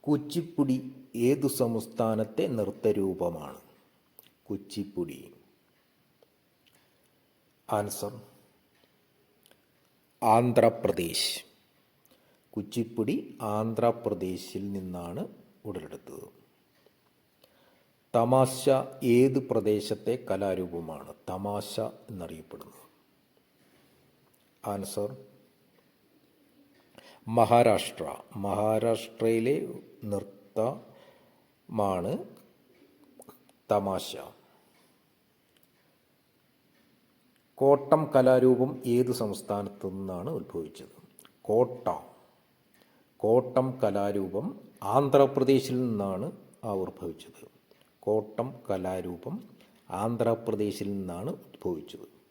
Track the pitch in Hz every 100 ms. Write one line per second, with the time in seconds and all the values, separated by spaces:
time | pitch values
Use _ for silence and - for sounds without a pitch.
0 | - 147 147 170 160 - 135 127 - -
1 | - 117 120 139 139 - 120 113 - -
2 | 113 110 110 - 196 117 98 - 107 104
3 | 95 85 87 82 73 69 - _ _ _
4 | _ - _ _ _ 101 - - 98 -
5 | 80 67 69 - _ _ _ _ _ _
6 | _ _ _ _ _ _ _ _ _ _
7 | _ _ _ _ _ _ - 107 101 -
8 | 104 - - _ _ _ _ _ _ _
9 | _ _ _ _ _ _ _ _ _ _
10 | _ _ 117 113 123 117 113 - - -
11 | - - - - - _ _ _ _ _
12 | _ _ _ _ _ - 101 123 113 117
13 | 110 214 - - 113 107 113 113 117 117
14 | - 95 92 90 - 95 101 98 92 90
15 | 87 98 214 - - _ 110 95 - -
16 | - - - _ _ _ _ _ _ _
17 | _ _ _ _ _ _ _ _ _ _
18 | _ 117 117 131 131 - - 131 - -
19 | - 120 135 135 131 113 101 107 - 104
20 | - 127 - 95 98 92 87 85 80 80
21 | - - - 92 101 101 98 - 110 -
22 | - 101 82 80 - - - - - _
23 | _ _ _ _ _ _ _ _ _ _
24 | _ _ _ _ _ _ - 98 98 -
25 | 104 131 - _ _ _ _ _ _ _
26 | _ _ _ _ _ _ _ _ _ -
27 | - - - 117 110 117 117 98 - -
28 | 78 73 - 107 101 101 107 110 117 113
29 | - - 113 113 117 156 - 90 - -
30 | 107 101 - - - - 113 165 - -
31 | - _ _ _ _ _ - 110 101 92
32 | 87 196 359 - - _ _ _ _ _
33 | _ _ - - _ _ _ 104 98 92
34 | - - - - _ _ _ _ _ _
35 | _ _ _ _ _ _ _ _ _ _
36 | _ _ _ _ _ _ _ _ _ _
37 | _ _ _ _ _ - 139 143 139 156
38 | 156 135 127 127 131 123 131 - 127 120
39 | 123 120 110 95 - 101 101 - 98 95
40 | 98 90 104 160 - 85 78 - - -
41 | - - - _ - 107 123 123 - 80
42 | - - _ _ _ _ _ _ _ _
43 | _ _ 107 117 127 131 131 127 107 101
44 | 101 101 95 95 170 - - - 98 123
45 | 143 143 139 139 131 135 131 127 127 107
46 | 98 95 139 - - _ 113 98 92 -
47 | 82 80 - - - _ _ _ _ _
48 | - 107 107 - 127 - - 98 92 92
49 | 90 87 - 190 - - - _ _ 92
50 | 110 117 117 113 110 107 104 101 98 98
51 | 92 87 120 - - - - 82 - -
52 | - _ _